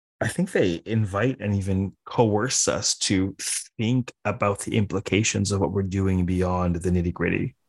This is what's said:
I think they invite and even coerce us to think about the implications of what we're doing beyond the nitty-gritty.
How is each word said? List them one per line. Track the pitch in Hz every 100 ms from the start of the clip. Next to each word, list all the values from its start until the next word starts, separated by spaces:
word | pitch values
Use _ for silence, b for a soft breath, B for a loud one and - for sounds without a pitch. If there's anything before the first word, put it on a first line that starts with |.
| _ _
I | 113
think | - 185
they | 202 110 85 -
invite | 113 104 98 120 131
and | 101
even | 101 95 95 95 - -
coerce | - 113 104 123 - -
us | - - -
to | - 95 95 95 - - - -
think | 110 127 123 - 104
about | 101 101 98
the | - 113
implications | 98 95 - 95 110 101 98
of | 98
what | 95
we're | 98
doing | 98 98 95 92 90
beyond | 92 90 90 90 85
the | 90
nitty-gritty. | 90 87 87 87 90 135 -